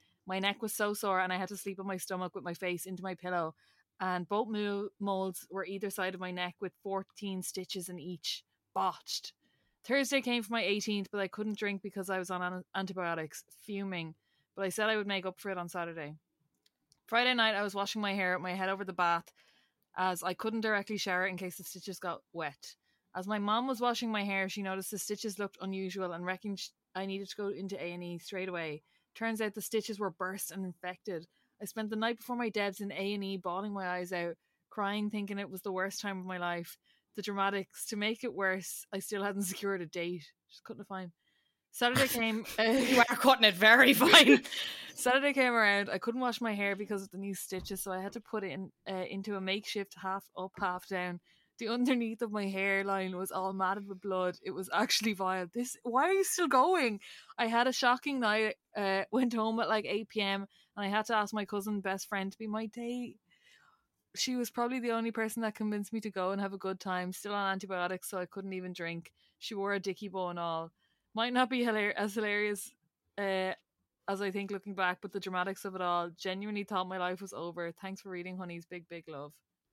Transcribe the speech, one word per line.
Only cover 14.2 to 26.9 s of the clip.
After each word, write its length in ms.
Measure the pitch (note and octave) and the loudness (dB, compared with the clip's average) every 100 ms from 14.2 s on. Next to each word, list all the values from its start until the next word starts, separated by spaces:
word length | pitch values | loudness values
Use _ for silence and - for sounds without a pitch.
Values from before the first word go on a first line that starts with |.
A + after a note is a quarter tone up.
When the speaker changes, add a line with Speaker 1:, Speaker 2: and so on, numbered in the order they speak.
| _ _ _ | _ _ _
Speaker 1:
But 120 | - G3 | -4 -2
I 20 | |
said 220 | F3+ G#3+ | 0 0
I 60 | G#3+ | 0
would 80 | G3+ | 0
make 180 | G3 | -2
up 140 | F#3 F#3 | -2 -6
for 100 | G3+ | -6
it 60 | F#3 | -6
on 140 | F3 | -6
Saturday. 440 | F3+ E3+ E3 D3 D#3 _ _ _ _ _ _ _ _ - | -6 -6 -6 -10 -12 _ _ _ _ _ _ _ _ -2
Friday 260 | A#3 B3 | 2 4
night, 200 | B3 A3 | 4 4
I 80 | G3+ | 4
was 120 | G#3 | 0
washing 280 | G3 G3+ A3 | -2 -2 -2
my 100 | G#3 | -2
hair, 240 | G3 F#3 F3+ | 0 2 0
my 140 | F3+ | -2
head 140 | F#3 F#3+ | -2 -2
over 160 | G3 | -2
the 80 | F#3+ | -4
bath, 400 | F3 F3 E3+ - - _ _ _ _ _ - | 0 2 2 -2 -16 _ _ _ _ _ -2
as 260 | F#3 F3+ | 0 0
I 120 | F3+ | -4
couldn't 260 | F3+ A3 A3 | -4 -2 0
directly 360 | A3 G#3 G3+ G#3 | 0 0 0 -4
shower 280 | G3+ F3+ F#3 | 0 0 0
in 100 | F3+ | -2
case 200 | F#3 - | -6 -8
the 80 | |
stitches 340 | F3 F#3+ G3+ F3+ | -12 -12 -10 -8
got 200 | F#3 D#3 - | -6 -6 -8
wet. 420 | E3 D#3 C#3 - - _ _ _ | -8 -8 -8 -16 -20 _ _ _
As 120 | - F#3 | -8 -4
my 120 | G#3 | -2
mom 280 | G3+ A3 C4 | 2 2 2
was 140 | A#3+ | 0
washing 300 | B3 A#3 A#3 | 0 0 -2
my 140 | G#3+ | -2
hair, 240 | G3+ G3 F#3+ | 0 0 -2
she 140 | G#3 | -4
noticed 280 | G3 F#3+ F#3 | -4 -4 -4
the 80 | G3+ | -6
stitches 400 | - G#3 A3 F#3+ | -6 -6 -6 -4
looked 180 | G3+ - | -6 -6
unusual 500 | F#3+ F#3+ F#3+ F#3+ F3+ | -6 -4 -4 -4 -4
and 140 | E3+ F3+ | -4 -4
reckoned 320 | F#3 G#3+ G3 | -4 -6 -8
sh-, 80 | - - _ | -8 -14 _